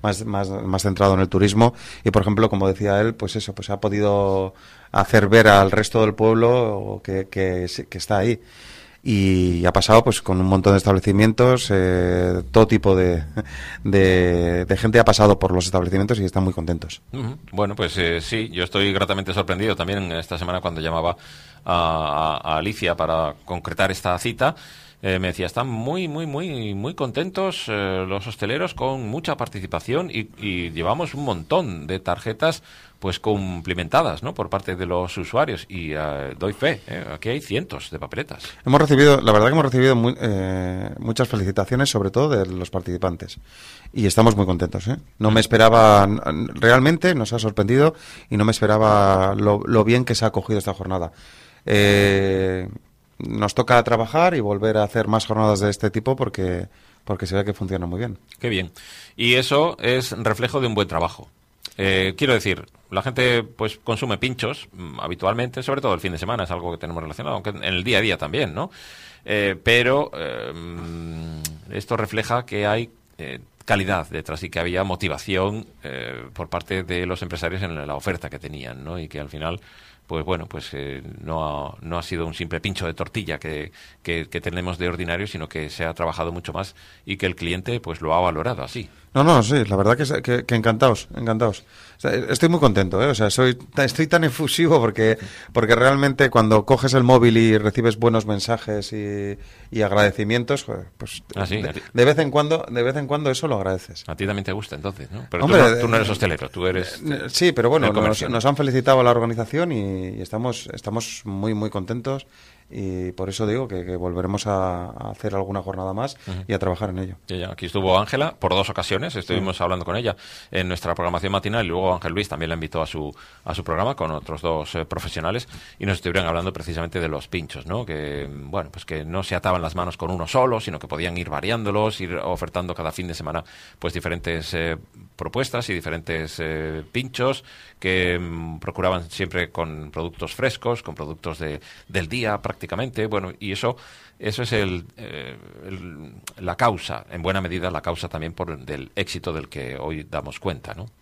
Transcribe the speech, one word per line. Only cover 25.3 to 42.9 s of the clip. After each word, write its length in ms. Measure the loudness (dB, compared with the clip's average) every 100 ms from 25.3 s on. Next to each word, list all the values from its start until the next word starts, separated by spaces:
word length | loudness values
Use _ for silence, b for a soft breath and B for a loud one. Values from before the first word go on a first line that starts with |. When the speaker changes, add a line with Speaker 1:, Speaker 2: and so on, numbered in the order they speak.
| -4
Speaker 2:
están 240 | -6 -4 -4
muy, 400 | -4 -4 -4 -6
muy, 160 | -6
muy, 480 | -6 -6 -8 -6 -6
muy 220 | -6 -6
contentos, 680 | -6 -6 -4 -4 -4 -4 -4 -6
eh, 380 | -4 -2 -2 -2
los 180 | -4 -6
hosteleros 460 | -6 -4 -2 -4
con 340 | -4 -4 -4 -6
mucha 300 | -6 -6 -6
participación 760 | -6 -8 -6 -6 -2 -2 -2
y, 200 | -8 -10 -8
y 320 | -6 -4 -4
llevamos 420 | -4 -2 -2 -4
un 140 | -6 -4
montón 600 | -6 0 -2 -2 -8 -6
de 140 | -6
tarjetas, 600 | -4 -4 -4 -2 -2 -2 b b b b
pues, 200 | -6 -4
cumplimentadas, 1000 | 0 0 -2 -6 -6 -6 0 0 0 -4
¿no? 100 | -8
Por 160 | -8 -4
parte 280 | -4 -4 -6
de 100 | -2
los 320 | -2 -2 -6
usuarios 480 | -4 -2 -2 -4 -10
y, 240 | -10 -6
eh, 420 | -6 -4 -6 -8 -6
doy 160 | -6
fe, 260 | -2 -2 -2 -8
¿eh? 180 | -12 -10
Aquí 160 | -10 -6
hay 140 | -8
cientos 480 | -4 -6 -6 -12 -12
de 80 | -12
papeletas. 460 | -10 -10 -10 -12 B B
Speaker 1:
Hemos 160 | 4 6
recibido, 400 | 8 8 8 8
la 100 | 8
verdad 160 | 6 6
que 40 |
hemos 120 | 4 2
recibido 280 | 4 4
mu-, 200 | 4 2 0
eh, 720 | -2 -2 -2 -2 -4 -4 -8 -8
muchas 280 | -6 -2 0
felicitaciones, 600 | 0 0 -2 0 0 0
sobre 200 | 0 0
todo 200 | 0 2
de 160 | 2 0
los 240 | -4 -6
participantes, 640 | -6 -6